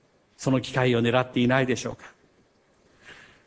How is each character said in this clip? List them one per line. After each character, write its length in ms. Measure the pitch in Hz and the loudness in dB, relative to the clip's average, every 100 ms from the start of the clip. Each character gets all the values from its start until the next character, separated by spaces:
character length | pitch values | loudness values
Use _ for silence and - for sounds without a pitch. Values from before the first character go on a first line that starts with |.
| _ _ _ - | _ _ _ -8
そ 140 | - | -2
の 100 | 131 | -2
機 120 | 107 | -2
会 240 | 135 127 120 | 0 2 2
を 60 | |
狙 180 | 117 123 | 2 0
っ 100 | 127 | 0
て 100 | 131 | 0
い 80 | 120 | 2
な 120 | 131 | 2
い 60 | 127 | 0
で 100 | 117 | -2
し 100 | 117 | -6
ょ 60 | |
う 40 | 123 | -10
か。 80 | - - _ _ _ _ _ _ _ _ - - - - | -16 -20 _ _ _ _ _ _ _ _ -20 -20 -20 -20